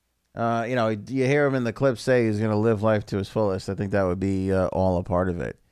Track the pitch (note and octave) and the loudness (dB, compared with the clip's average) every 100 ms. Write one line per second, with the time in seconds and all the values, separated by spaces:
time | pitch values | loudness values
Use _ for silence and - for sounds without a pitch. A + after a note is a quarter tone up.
0 | _ _ _ - A#2 A#2 A2+ B2+ A2+ G#2+ | _ _ _ -6 -2 -2 -2 0 0 -2
1 | G2+ C3 B2+ D3 C#3+ C3 A#2 - C3+ A2+ | -4 0 2 2 2 0 -2 0 0 0
2 | - B2+ A2+ G#2 A2 G#2 A2+ G#2+ A2 G#2+ | 2 2 2 2 0 2 2 2 2 0
3 | - G2+ F#2+ A2+ G#2 F#2 - F#2 G2+ G2+ | 0 -4 -2 -2 0 -2 -4 -6 -2 0
4 | F#2 F#2 G2 F#2+ F#2+ F#2+ F#2 - F#2 F2+ | 0 0 -2 0 0 0 0 0 0 0
5 | - F2 F#2 F2 A#1 - _ | 0 0 0 -4 -8 -10 _